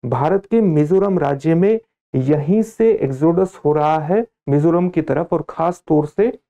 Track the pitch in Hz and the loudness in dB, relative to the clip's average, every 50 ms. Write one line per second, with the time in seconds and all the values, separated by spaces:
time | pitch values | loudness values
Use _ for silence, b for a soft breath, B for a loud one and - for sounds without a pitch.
0 | - 123 123 123 139 156 185 196 190 - - 233 220 190 160 151 151 147 180 190 | -6 -6 -4 -2 -2 -2 -2 -2 -4 -2 0 0 2 2 2 2 0 2 2 2
1 | 196 202 190 175 147 139 143 135 135 160 165 165 180 202 220 226 _ _ _ _ | 2 2 0 0 0 -2 -4 -2 -2 0 2 2 2 2 0 -2 _ _ _ _
2 | _ _ - 135 127 135 151 147 143 147 185 220 220 220 - _ 220 226 214 - | _ _ -4 -4 0 0 0 0 0 0 0 0 0 -2 -2 _ 2 2 2 0
3 | - 135 135 131 147 165 170 180 190 185 - - _ 147 147 151 147 151 156 156 | -2 -4 -4 0 0 2 2 2 0 -2 -4 -4 _ -2 0 0 0 0 0 -2
4 | 156 147 180 214 240 - _ _ _ - 139 147 143 170 170 175 180 180 180 170 | -2 -2 -2 -2 -2 -4 _ _ _ -2 0 2 2 2 2 2 0 0 -2 -2
5 | 156 - 143 143 165 - - 165 - - - - 160 170 180 - _ - 156 151 | -2 -2 -2 -4 -2 -2 -4 -6 -6 -8 -6 -4 -4 -4 -4 -6 _ 0 0 0
6 | 147 147 _ - 202 240 - - _ _ | 0 -2 _ -2 -2 -2 -2 -6 _ _